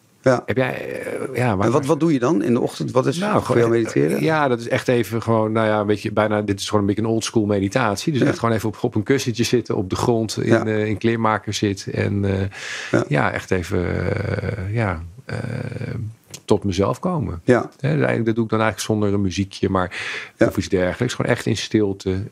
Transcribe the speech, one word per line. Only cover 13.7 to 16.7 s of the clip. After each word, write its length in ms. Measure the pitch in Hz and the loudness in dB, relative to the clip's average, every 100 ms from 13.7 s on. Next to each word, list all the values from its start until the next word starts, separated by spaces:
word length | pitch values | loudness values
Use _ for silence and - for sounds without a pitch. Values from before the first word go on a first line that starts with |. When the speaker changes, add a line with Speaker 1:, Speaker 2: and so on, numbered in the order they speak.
| 95 87 90 92 101 - 101 | -2 -2 -2 -2 -2 -2 -2
Speaker 2:
eh, 320 | 92 107 95 | -4 -4 -4
ja, 280 | 113 104 82 85 - | -2 -2 -2 -8 -14
eh, 140 | - - - - - - - - 104 - _ - | -10 -8 -6 -8 -8 -8 -8 -6 -8 -10 _ -8
tot 200 | - 104 | 0 2
mezelf 340 | 101 | 2